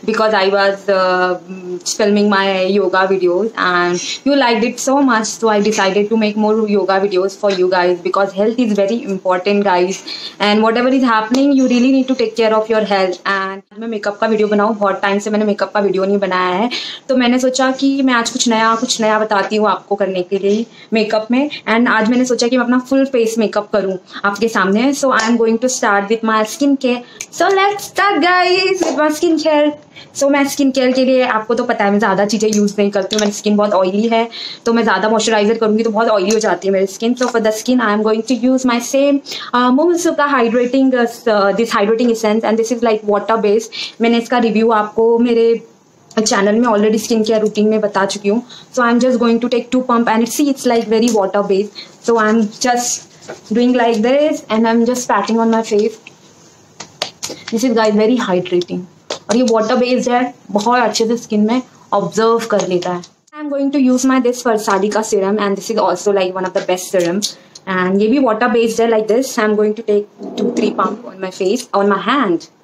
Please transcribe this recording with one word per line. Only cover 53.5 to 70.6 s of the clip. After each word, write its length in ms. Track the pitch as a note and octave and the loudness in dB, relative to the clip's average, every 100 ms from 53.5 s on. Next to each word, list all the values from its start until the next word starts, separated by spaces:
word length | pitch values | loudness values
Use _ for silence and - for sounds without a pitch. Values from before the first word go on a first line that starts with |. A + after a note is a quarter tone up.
doing 200 | A3 B3 | 0 2
like 300 | B3 A#3 A3+ | 2 2 2
this 420 | A#3 C#4 D4+ D4+ - | 2 2 2 -2 -4
and 160 | A3 A3+ | 0 2
I 40 | |
am 140 | A#3 | 2
just 240 | A#3 B3 - | 2 -2 -2
patting 300 | G#3+ G3+ A3+ | -2 0 0
on 120 | A3+ | 2
my 120 | A3+ | 0
face। 380 | A3+ G#3+ A3+ - - - - - - _ - - - - - - - - - | 0 0 0 -4 -20 -20 -20 -20 -20 _ -20 -20 -20 -10 -10 -10 -16 -14 -8
This 140 | A3+ | -4
is 140 | B3+ A3+ | 0 2
guys 160 | A3 | 2
very 240 | G#3 A3 B3+ G#3 | 2 2 0 0
hydrating 500 | F3+ F3+ F3+ F3 F3+ F3+ - _ - - | -2 0 -2 -2 -8 -10 -20 _ -14 -2
और 60 | A3+ | 0
ये 60 | B3 | 2
वाटर 260 | A3+ G#3 B3 | 0 0 0
बेस्ड 320 | B3 B3 B3 | 0 0 0
है, 120 | A#3+ B3+ - - | 0 -2 -8 -4
बहुत 300 | G3+ G#3+ B3+ | -2 0 0
अच्छे 260 | A#3 - A3+ | 0 0 -2
से 100 | A#3 | -2
स्किन 240 | - G#3+ G#3+ | -2 0 0
में 160 | B3 B3+ - - | 0 -4 -20 -4
ऑब्जर्व 540 | G3+ F3 F3+ A3 A3+ A3 | -4 -2 0 2 0 0
कर 160 | G#3 F3+ | -2 0
लेता 220 | F3+ F3+ | -2 -2
है। 120 | F3 | -8
I 380 | F3 _ _ D4+ | -10 _ _ -12
am 80 | D4+ | -6
going 200 | C#4 C#4 | -4 -2
to 80 | C#4+ | 2
use 240 | B3+ B3+ C4 | 2 2 2
my 80 | C4 | 2
this 180 | B3 B3 | 0 -2
Farsali 500 | B3 G#3+ G#3+ G3 G3+ | 0 0 0 0 0
का 80 | G#3 G#3+ | -2 0
serum 280 | G3+ F#3+ G#3 | 0 0 0
and 180 | G3+ G3 | -2 -4
this 140 | - | -4
is 80 | G#3+ | -2
also 340 | F#3 F3+ G#3 | 0 0 0
like 220 | G3+ F#3 | 0 0
one 100 | F#3 | -4
of 80 | F#3 | -4
the 100 | F#3+ F3+ | -4 -2
best 200 | F3+ - | -4 -2
serum 300 | F#3+ E3+ F#3+ G3+ - - - - | -2 0 -2 -4 -8 -20 -20 -6
and 340 | F#3 F3+ G3 | -2 0 0
ये 60 | G#3+ | 2
भी 100 | C#4 | 2
water 240 | B3+ G#3+ A#3+ | 2 2 0
based 260 | A#3 A3+ - | 2 0 0
है 80 | A3+ | 0
like 160 | A3 G#3+ | 0 0
this। 300 | A3+ C4 - | 0 0 -2
I 60 | |
am 100 | G#3+ G#3 | 0 2
going 140 | G#3+ G#3+ | 0 -2
to 40 | A3+ | -2
take 180 | G#3 G#3 - G3 G3 | -2 -2 -14 -12 -4
two 140 | G#3+ | -4
three 160 | A#3+ | 0